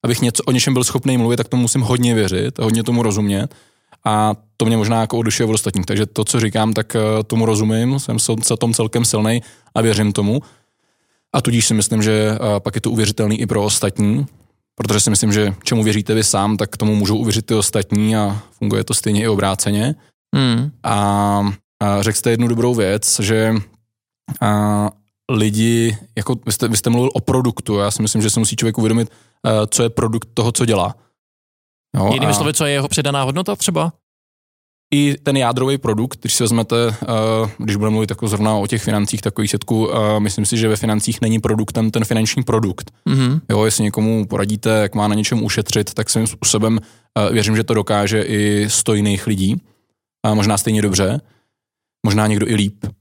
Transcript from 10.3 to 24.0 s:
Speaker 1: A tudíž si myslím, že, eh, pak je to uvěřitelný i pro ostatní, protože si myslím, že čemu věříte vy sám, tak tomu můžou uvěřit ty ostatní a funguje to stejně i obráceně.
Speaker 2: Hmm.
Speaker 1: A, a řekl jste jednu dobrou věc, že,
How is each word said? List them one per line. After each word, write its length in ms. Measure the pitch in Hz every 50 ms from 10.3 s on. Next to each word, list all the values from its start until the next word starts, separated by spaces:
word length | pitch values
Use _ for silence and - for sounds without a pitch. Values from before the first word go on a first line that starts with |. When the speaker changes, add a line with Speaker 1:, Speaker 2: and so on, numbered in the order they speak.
| 117 143 - - _ _ _ _ _ _ _ _ _ _ _ _ _ _ _ _
Speaker 1:
A 80 | - -
tudíž 240 | 117 123 117 117 107
si 80 | - 113
myslím, 280 | 107 101 - 117 110
že, 280 | 104 110 110 107 107 107 110
eh, 260 | 107 117 107 104 101
pak 140 | - 110 95
je 60 | 107
to 100 | - 110
uvěřitelný 500 | - 107 107 101 104 - 110 104 110 110
i 60 | 120
pro 180 | 98 107 107 101
ostatní, 600 | 107 - - - 101 - - 107 101 110 139 143 - - _ _ _ _ _ _ _ _
protože 260 | - 107 104 104 104
si 100 | - 117
myslím, 220 | 104 - - 107
že 220 | 101 107 107 101 95 - -
čemu 180 | - 123 113
věříte 320 | 107 110 107 107 98 - 110
vy 100 | 113 110
sám, 320 | - - 101 98 104 107
tak 200 | 98 107 98 -
tomu 180 | - 107 107 107
můžou 220 | 104 101 92 107
uvěřit 300 | 107 120 110 107 113 107
ty 80 | - 113
ostatní 640 | 107 101 - - 110 90 - 104 104 107 110 110
a 260 | 110 104 101 101 104 - -
funguje 340 | _ _ 117 104 107 104 95
to 100 | - 104
stejně 280 | - - 110 104 104
i 60 | 113 113
obráceně. 680 | 107 95 98 98 95 - - 104 104 104 113 135 156 - _ _ _ _ _ _ -
Speaker 2:
Hmm. 360 | 139 135 123 113 117 131 151 - -
Speaker 1:
A, 560 | - - - 101 104 101 101 101 104 101 101 101 101 101 98 - _ _ _ _
a 200 | 104 101 101 101
řekl 160 | 98 117 107 -
jste 120 | - 120
jednu 180 | 117 113 120 117
dobrou 260 | 117 113 120 123 123
věc, 460 | 113 101 92 101 110 - - - -
že, 340 | 104 101 110 110 110 113 113 107 95 - _ _ _ _ _ _